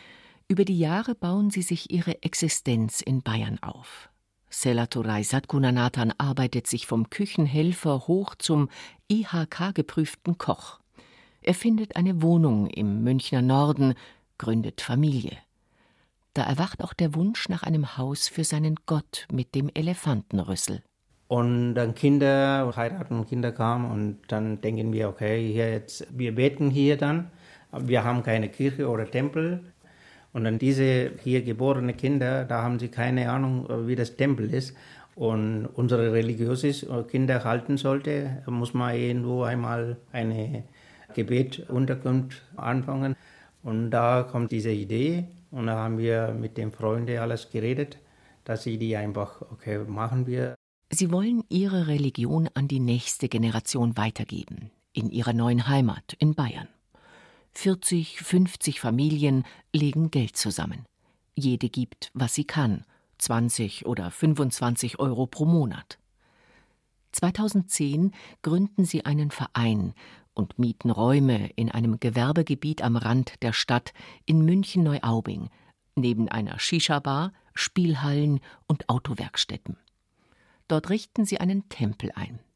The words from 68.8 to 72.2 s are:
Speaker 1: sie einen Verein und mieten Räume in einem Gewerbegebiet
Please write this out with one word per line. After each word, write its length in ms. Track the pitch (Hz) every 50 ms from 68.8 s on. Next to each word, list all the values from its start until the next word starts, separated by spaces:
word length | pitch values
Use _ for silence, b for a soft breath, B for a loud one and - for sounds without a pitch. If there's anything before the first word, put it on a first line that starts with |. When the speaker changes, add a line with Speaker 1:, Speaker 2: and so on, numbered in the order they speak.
| 185
Speaker 1:
sie 220 | 165 - 156 -
einen 240 | 143 147 147 151 147
Verein 640 | - - 139 - - 120 117 113 110 104 92 92 - B B B B B B B -
und 240 | - 98 - - -
mieten 320 | 123 117 110 - - 120
Räume 600 | 113 - 113 123 139 143 139 131 117 104 101 -
in 200 | - - 117 113
einem 300 | - 117 117 117 107 -
Gewerbegebiet 840 | - 120 113 123